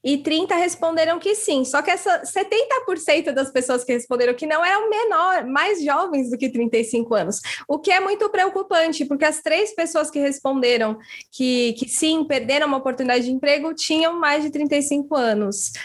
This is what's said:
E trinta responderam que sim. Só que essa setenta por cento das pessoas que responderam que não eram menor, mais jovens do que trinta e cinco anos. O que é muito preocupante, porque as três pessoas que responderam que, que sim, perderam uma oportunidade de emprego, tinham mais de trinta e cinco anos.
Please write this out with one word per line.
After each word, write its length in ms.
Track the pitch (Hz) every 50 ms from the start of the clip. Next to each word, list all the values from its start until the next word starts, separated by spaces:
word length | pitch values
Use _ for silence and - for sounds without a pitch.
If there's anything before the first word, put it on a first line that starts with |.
| -
E 140 | 254 285 277
trinta 380 | - 320 311 320 381 381 392
responderam 640 | 339 359 359 349 - 339 330 330 320 320 320 339 339
que 120 | - 392 415
sim. 280 | 415 - - 302 269 254
Só 160 | 262 - 285
que 80 | 294 392
essa 360 | 359 381 - 403 349 - -
setenta 560 | - - 381 392 392 427 440 554 - 554 508 508
por 140 | 392 370 320
cento 340 | - - 294 320 - 330
das 200 | 254 262 269 269
pessoas 320 | - 262 247 - 247 247 247
que 80 | -
responderam 420 | 247 240 240 _ 247 247 247 247 247
que 140 | 247 311 302
não 160 | 311 311 339
eram 260 | 359 392 415 427 453
menor, 560 | 427 415 466 453 370 320 349 370 370 339 -
mais 340 | 247 269 285 330 392 415 349
jovens 480 | 294 285 277 311 370 381 311 277 254 240
do 80 | 247
que 120 | 220 269 247
trinta 280 | 254 226 233 226 240
e 60 | 226
cinco 320 | 226 220 - 233 233 233 233
anos. 260 | 208 170 170 208 - - - - - - -
O 100 | 285 302
que 140 | 311 392
é 80 | 359 381
muito 280 | 381 392 415 403 427 415
preocupante, 760 | 415 370 370 392 381 381 392 - 392 330 330 330 311 320 285
porque 200 | 277 285 277 311
as 160 | 302 311 -
três 320 | - 311 311 349 427 415 -
pessoas 340 | - 330 320 330 320 302 302
que 80 | - 294
responderam 800 | 277 277 277 - - 269 269 269 247 240 247 233 226 214 214 220 - - - - - _
que, 440 | - - 262 254 247 247 240 233 226
que 140 | 240 262 -
sim, 360 | - - 320 311 320 320 294
perderam 420 | 311 285 254 226 226 269 294 302
uma 120 | 294 277 269
oportunidade 480 | 269 269 247 254 262 254 247 247 240
de 40 | 254
emprego, 420 | 262 262 294 285 285 302 285 320 311
tinham 440 | 320 - - 311 311 320 330 339 339
mais 240 | 320 294 294 311
de 80 | 302 302
trinta 240 | 302 285 302 285 294
e 80 | 285
cinco 320 | 285 - 285 285 277 - 311
anos. 560 | 277 247 226 214 208 208 196 208 - - - - -